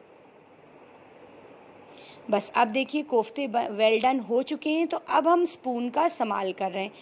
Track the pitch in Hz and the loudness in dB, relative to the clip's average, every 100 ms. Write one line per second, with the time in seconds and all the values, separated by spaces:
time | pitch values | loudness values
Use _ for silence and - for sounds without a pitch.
0 | - - - - - - - - - - | -20 -20 -20 -20 -20 -20 -20 -20 -20 -20
1 | - - - - - - - - - - | -20 -20 -20 -20 -20 -20 -20 -20 -20 -20
2 | - - - 208 - - 240 247 262 302 | -20 -18 -2 -2 0 0 2 2 -2 -4
3 | 294 240 220 - 269 233 233 208 220 220 | 0 0 0 -4 -4 -2 -4 2 4 4
4 | 254 269 196 240 269 302 302 320 330 - | 2 0 0 -2 0 -4 -2 0 0 -4
5 | - 320 311 349 349 - 262 240 240 269 | 0 2 4 4 2 -2 -6 -4 -2 0
6 | 330 - 220 202 190 185 190 185 196 - | 0 0 -2 -2 -4 -4 -4 -4 -6 -10